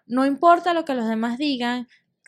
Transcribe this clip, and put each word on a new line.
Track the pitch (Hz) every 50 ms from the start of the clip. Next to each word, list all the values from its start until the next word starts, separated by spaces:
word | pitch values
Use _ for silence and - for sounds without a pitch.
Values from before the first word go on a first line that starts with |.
| _
No | - 233 254 269
importa | 277 277 277 339 339 349 339 349 359 339
lo | 330 330
que | 311 262
los | 247 226 220
demás | 226 220 226 240 233
digan, | 247 302 294 269 233 240 240 247 247 240 - _ _ _ _ _ _ _